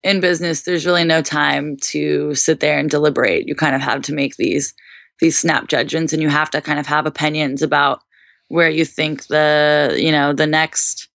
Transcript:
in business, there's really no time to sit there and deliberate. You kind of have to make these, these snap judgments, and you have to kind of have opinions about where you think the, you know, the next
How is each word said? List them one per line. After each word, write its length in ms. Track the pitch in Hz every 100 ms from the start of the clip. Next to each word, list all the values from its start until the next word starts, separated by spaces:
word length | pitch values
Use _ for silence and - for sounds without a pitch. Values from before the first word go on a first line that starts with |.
in 180 | 190 196
business, 420 | 180 165 170 156
there's 240 | - 175 170
really 180 | 175
no 180 | 165 160
time 540 | 151 151 147 143 151 139
to 560 | - 151 151 147 147
sit 260 | 139 - 160
there 180 | 151 147
and 120 | 147
deliberate. 560 | 147 151 117 117 82 -
You 80 |
kind 200 | - 156
of 60 | 135
have 220 | 135 131
to 100 | -
make 220 | 151 139 -
these, 380 | - 139 139 - - - _ _
these 180 | 165 -
snap 300 | 170 143 -
judgments, 440 | 135 147 160 160
and 80 | 156
you 60 | 156
have 220 | 147 156
to 100 | 151
kind 180 | 151 147
of 80 | 147
have 200 | 151 151
opinions 560 | - 151 156 147 135
about 380 | 147 147 143 131 _ _ _ _ _
where 200 | 165 165
you 140 | 156
think 420 | 156 - 156 143 -
the, 680 | 151 151 151 151 147 139 67
you 140 | 160
know, 200 | 151 143
the 140 | 143 151
next 600 | 156 156 - - - -